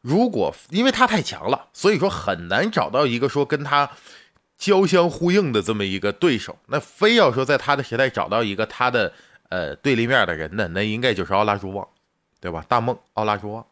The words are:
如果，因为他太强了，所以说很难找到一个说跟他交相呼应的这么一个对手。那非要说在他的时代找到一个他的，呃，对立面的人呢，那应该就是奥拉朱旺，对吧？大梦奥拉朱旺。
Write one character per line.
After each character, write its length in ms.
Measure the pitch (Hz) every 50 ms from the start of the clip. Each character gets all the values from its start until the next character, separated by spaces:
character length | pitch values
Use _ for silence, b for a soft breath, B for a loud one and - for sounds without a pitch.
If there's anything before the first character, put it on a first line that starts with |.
如 280 | _ 123 147 202 247 247
果， 240 | 190 120 92 73 - - - _
因 140 | - 190 240
为 60 | 269
他 160 | - 214 254
太 160 | - 220 202
强 260 | 131 - - - 76 101
了， 200 | 135 - - _
所 180 | _ - - 196
以 100 | 214 156
说 100 | 156 196
很 380 | 170 82 80 - 95 85 87 87
难 200 | 92 113 180 226
找 220 | - - 107 76
到 160 | - 131 147
一 140 | 131 117 120
个 80 | 127 135
说 160 | - 143 143
跟 180 | 139 151 143
他 260 | 143 139 143 143 143 - B B B B B B B B B _ _ _ _ _
交 280 | - 190 202 190 196
相 220 | 180 185 180 170 175
呼 220 | - - 170 175
应 220 | 180 208 196 147
的 80 | 120 107
这 140 | 92 107 110
么 100 | 104 101
一 160 | 98 92 98
个 120 | 98 104
对 260 | 101 - - 175 131 104
手。 200 | - - - _ _
那 140 | _ 123 147
非 340 | - - - - 196 214 233
要 180 | 233 196 143
说 120 | 113 127 131
在 120 | 123 147 131
他 180 | - 139 143
的 60 | 139
时 140 | 131 - 117
代 120 | 117 135 127
找 200 | - 113 87 -
到 140 | 98 113
一 140 | 117 104 98
个 80 | 95 110
他 240 | - - - 123 127
的， 220 | 120 120 104 87 b b b b b b b _
呃， 260 | 92 92 85 71 73
对 180 | - _ 143 131
立 120 | 113 117
面 200 | 117 135 123 104
的 80 | 85 85
人 220 | 78 80 76 87
呢， 100 | 107 104 85
那 140 | 85 95
应 180 | 104 110 107 117
该 120 | 120 127
就 120 | 110 98 90
是 100 | 85 98
奥 100 | 98 107
拉 120 | 107 101
朱 160 | 101 98 95
旺， 140 | 95 101 92 _ _ _ _ _ _ _ _ _ _ _
对 100 | - 90
吧？ 140 | 82 82 78
大 140 | _ - 120
梦 180 | 113 120 123 - _ _
奥 120 | _ - 107
拉 120 | 107 104
朱 160 | 101 98 104
旺。 120 | 104 113 117 _